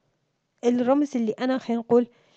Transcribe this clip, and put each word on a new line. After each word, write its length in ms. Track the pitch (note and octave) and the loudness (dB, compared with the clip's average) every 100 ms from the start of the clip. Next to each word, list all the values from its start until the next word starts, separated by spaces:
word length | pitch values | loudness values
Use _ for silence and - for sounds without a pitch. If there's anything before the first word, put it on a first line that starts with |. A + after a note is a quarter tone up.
| _ _ _ _ _ _ | _ _ _ _ _ _
الرمز 540 | A#3+ B3 B3 C#4+ D4 B3 | -2 0 2 0 0 -2
اللي 140 | A3+ | -4
أنا، 260 | - B3+ C4 | -2 -4 -4
خلينا 240 | - A#3 | -4 -6
نقول، 260 | A3+ A#3 A#3+ _ _ | 2 2 2 _ _